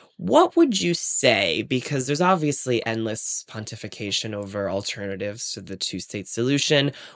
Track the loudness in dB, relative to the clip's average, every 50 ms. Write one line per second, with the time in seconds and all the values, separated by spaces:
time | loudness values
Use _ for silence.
0 | -20 _ _ -8 0 6 6 6 6 6 6 4 4 4 4 0 0 0 0 0
1 | -2 -2 -2 4 4 4 4 4 4 2 0 0 -2 -2 -2 -2 -2 -2 -2 -2
2 | 0 0 0 2 4 4 4 4 2 0 0 0 0 0 0 0 0 -2 -2 -2
3 | -2 -2 -4 -4 -4 -6 -6 -6 -8 -10 -10 -10 -10 -10 -10 -12 -12 -12 -10 -8
4 | -6 -4 -4 -4 -4 -4 -6 -6 -8 -6 -4 -4 -2 -2 -2 -2 -4 -4 -6 -6
5 | -6 -6 -6 -4 -6 -6 -6 -8 -8 -10 -8 -10 -10 -10 -8 -6 -6 -6 -6 -6
6 | -8 -8 -8 -8 -8 -6 -2 0 2 2 2 2 4 4 4 4 4 2 -2 -6
7 | -18 -18 -14